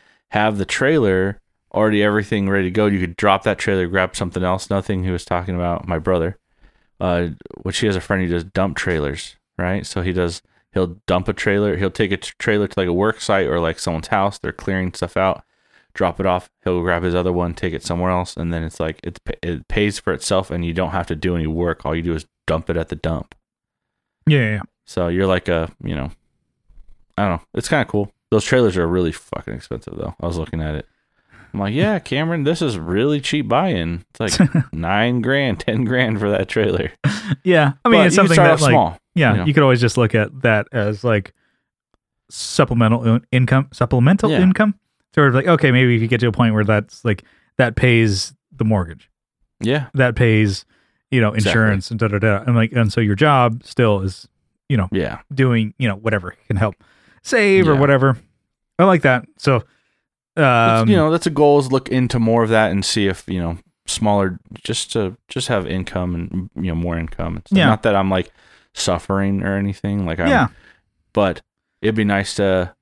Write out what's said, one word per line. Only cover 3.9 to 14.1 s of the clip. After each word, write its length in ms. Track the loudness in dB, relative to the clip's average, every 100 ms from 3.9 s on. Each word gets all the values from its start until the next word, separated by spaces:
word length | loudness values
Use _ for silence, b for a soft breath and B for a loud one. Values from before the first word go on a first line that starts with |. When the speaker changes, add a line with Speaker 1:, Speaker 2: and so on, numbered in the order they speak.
| 0 -2 -4
Speaker 1:
something 280 | -6 -2
else. 260 | -2 -2 -2
Another 160 | -4 -2
thing 180 | -4 -4
he 60 |
was 120 | -4
talking 320 | -4 -6 -4 -4
about, 320 | -4 -4 -4
my 120 | -2
brother, 380 | 0 0 0 -6 _ _ _ _ _ -6
uh, 280 | -2 -2 -4 -8 -16 -12
which 180 | -8 -2
he 80 | -2
has 80 | -2
a 60 |
friend 200 | -2 -2
who 60 | 0
does 140 | -2
dump 320 | -4 -4 -4 -4
trailers, 600 | -4 -2 -4 -8 -12 -20 _ -8
right? 280 | -4 -4 -6
So 160 | -6
he 100 | -4
does, 300 | -2 -4 -6 _ _ _
he'll 240 | -4 -4 -4 -2
dump 200 | -2 -2
a 40 |
trailer, 440 | -4 -2 0 0 -2
he'll 120 | -4
take 200 | -2 -4
a 60 | -4
t-, 140 | -8 -8
trailer 280 | -2 -2 -2
to, 120 | -2
like, 100 | -2
a 40 |
work 280 | 0 0 -2
site 260 | -2 0 0
or, 120 | 0
like, 200 | -2 -4
someone's 280 | -6 -6
house. 300 | -2